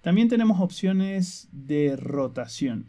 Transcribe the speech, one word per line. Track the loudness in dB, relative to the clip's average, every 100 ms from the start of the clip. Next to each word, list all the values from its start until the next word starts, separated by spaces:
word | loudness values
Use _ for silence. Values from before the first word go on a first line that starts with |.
| 4
También | 4 4
tenemos | 4 4 2
opciones | 0 0 0 0 0 -2 -2 -4 -18
de | -18 -4 0 0 0
rotación. | -4 -4 -4 -4 -10 -4 -4 -4